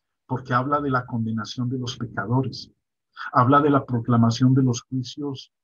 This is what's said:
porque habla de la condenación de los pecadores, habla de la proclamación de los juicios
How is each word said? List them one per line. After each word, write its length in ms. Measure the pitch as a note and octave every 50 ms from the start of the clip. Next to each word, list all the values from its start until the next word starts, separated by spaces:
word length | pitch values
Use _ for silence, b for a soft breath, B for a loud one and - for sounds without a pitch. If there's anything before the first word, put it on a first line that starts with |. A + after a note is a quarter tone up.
| _ _ _ _ _
porque 280 | - B2+ A#2 - - B2+
habla 260 | B2 B2+ D3 C#3+ D3
de 100 | C#3+ C#3
la 160 | C3 B2 B2
condenación 600 | - B2 A2+ A2 A2+ A2 A2 G#2+ - - - B2
de 100 | B2 C3+
los 200 | B2+ B2 A#2 -
pecadores, 720 | - A#2 - - G2+ G2 A2 B2 C3+ C3 - - - - - _ _ _ _ _ _ _ _ B B B B -
habla 260 | C3 A#2 B2+ C#3+ D3
de 80 | D3+ C#3+
la 160 | C#3+ C3 -
proclamación 680 | - A#2+ A#2 A#2+ B2+ A#2+ A#2 A#2 A#2 A2+ - C3 B2+ C3
de 100 | C#3 C3
los 180 | B2+ A#2 - -
juicios 680 | _ C3 B2+ B2 - - D3 C#3+ C#3+ C3+ - - - _ _